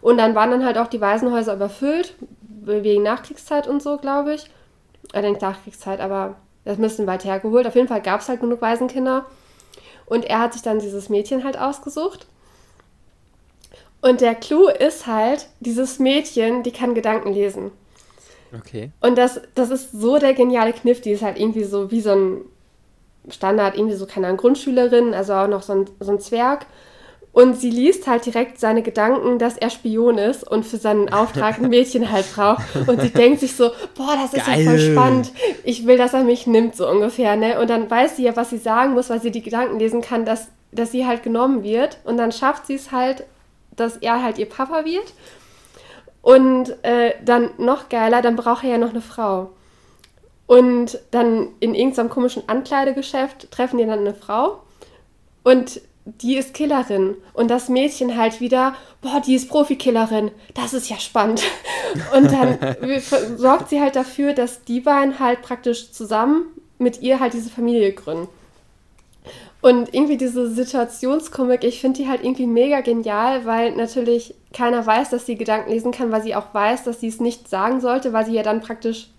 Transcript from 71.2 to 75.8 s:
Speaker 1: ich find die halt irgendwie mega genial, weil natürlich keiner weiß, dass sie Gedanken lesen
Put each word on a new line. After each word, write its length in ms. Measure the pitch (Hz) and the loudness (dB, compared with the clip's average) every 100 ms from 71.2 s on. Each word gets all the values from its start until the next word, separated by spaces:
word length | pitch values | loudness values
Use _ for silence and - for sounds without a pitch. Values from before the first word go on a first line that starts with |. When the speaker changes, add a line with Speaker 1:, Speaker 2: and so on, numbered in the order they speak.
| 311 - 254 247 | -4 -4 0 2
Speaker 1:
ich 180 | 247 247 | 0 -2
find 160 | 262 262 | -4 -2
die 100 | 269 | -2
halt 160 | 254 | -4
irgendwie 220 | - 254 247 | -4 -2 0
mega 360 | 233 262 285 | 2 2 2
genial, 640 | 262 233 220 208 233 269 226 | 0 -2 -2 -2 0 -2 -2
weil 300 | 226 233 - | -2 0 -2
natürlich 600 | 233 254 233 240 233 - _ | -4 -2 0 0 -2 -20 _
keiner 320 | - 240 240 220 | -4 0 0 2
weiß, 240 | 220 285 | 2 2
dass 160 | 247 - | -4 -6
sie 100 | 220 | -6
Gedanken 340 | 220 214 - | -2 -2 -2
lesen 180 | 226 | -2